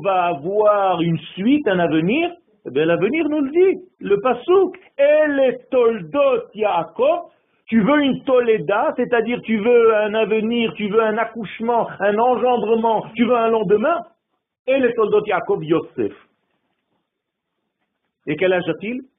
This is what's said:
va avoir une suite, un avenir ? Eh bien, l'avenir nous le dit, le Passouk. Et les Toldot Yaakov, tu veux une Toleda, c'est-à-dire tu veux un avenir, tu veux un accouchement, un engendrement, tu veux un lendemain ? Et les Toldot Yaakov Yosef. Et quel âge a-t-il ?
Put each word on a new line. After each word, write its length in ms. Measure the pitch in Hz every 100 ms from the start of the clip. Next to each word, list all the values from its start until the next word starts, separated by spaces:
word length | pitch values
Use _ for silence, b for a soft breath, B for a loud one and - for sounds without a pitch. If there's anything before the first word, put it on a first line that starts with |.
va 220 | 165 185 175
avoir 720 | 156 151 202 214 208 196 175
une 180 | 165 165 -
suite, 320 | - 202 294 285
un 120 | 180
avenir ? 520 | 170 156 170 269 339 339 _ _ -
Eh 40 |
bien, 140 | 127
l'avenir 440 | 160 170 196 311 302
nous 120 | 302
le 100 | 269
dit, 300 | 320 381 339 - _
le 200 | 190 202
Passouk. 580 | 254 247 - 381 370 - b -
Et 300 | 285 302 311
les 280 | 277 262 247 -
Toldot 720 | 262 233 226 160 277 277 240 -
Yaakov, 760 | 196 208 180 160 - 269 349 - b b b -
tu 120 | 226
veux 240 | 196 294
une 180 | 277 247
Toleda, 680 | - 254 240 220 - 202 302 -
c'est-à-dire 440 | 247 240 220 240
tu 140 | - 220
veux 400 | 208 240 226 214
un 180 | 214
avenir, 600 | 214 214 220 220 240 226
tu 140 | - 208
veux 140 | 214
un 140 | 220 214
accouchement, 720 | 226 226 196 - 226 233 180 -
un 200 | 196 208
engendrement, 920 | 247 240 247 240 208 226 226 214 -
tu 100 | -
veux 100 | 233
un 140 | 247 226
lendemain ? 500 | 226 196 208 262 339 339 _ _ _ _ _ -
Et 120 | 269
les 140 | 247
Toldot 320 | 233 214 208
Yaakov 400 | 208 185 170 170
Yosef. 480 | 156 160 156 - 104 - _ _ _ _ _ _ _ _ _ _ _ _ _ _ _ _ _ _ _ _ -
Et 100 | 151
quel 160 | 185
âge 160 | 185 175
a-t-il ? 320 | 160 202 254 -